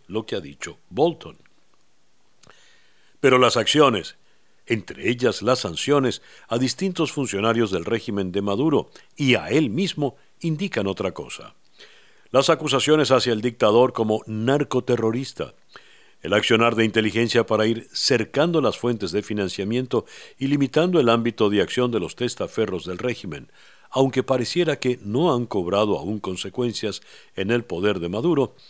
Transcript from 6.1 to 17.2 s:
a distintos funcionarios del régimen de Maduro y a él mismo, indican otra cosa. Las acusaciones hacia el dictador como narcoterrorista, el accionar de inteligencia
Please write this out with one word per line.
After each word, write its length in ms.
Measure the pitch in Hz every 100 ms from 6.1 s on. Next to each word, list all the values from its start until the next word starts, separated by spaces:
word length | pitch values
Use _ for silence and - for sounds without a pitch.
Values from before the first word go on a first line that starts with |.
| - - - -
a 100 | 120
distintos 540 | 127 - 190 180 156
funcionarios 580 | - 123 98 110 113 107
del 160 | 92 82
régimen 440 | 113 - 101 92
de 120 | 98
Maduro 480 | 101 101 156 131 - - - -
y 200 | 139 113
a 120 | 87
él 220 | 139 135
mismo, 460 | 151 190 - 139 - _ _
indican 460 | 165 151 196 - 98
otra 260 | 95 95
cosa. 420 | - 73 - - - _ - - - _ _ _
Las 200 | 127 139
acusaciones 600 | 160 151 135 143 156 135
hacia 220 | 127 123
el 80 | 107
dictador 540 | 120 117 107 113 127
como 260 | 120 110 107 -
narcoterrorista, 1300 | 110 117 143 143 127 123 120 110 117 135 - 71 - _ - - - _ _
el 140 | 82
accionar 400 | 104 - 113 117
de 100 | 110
inteligencia 640 | 113 110 110 107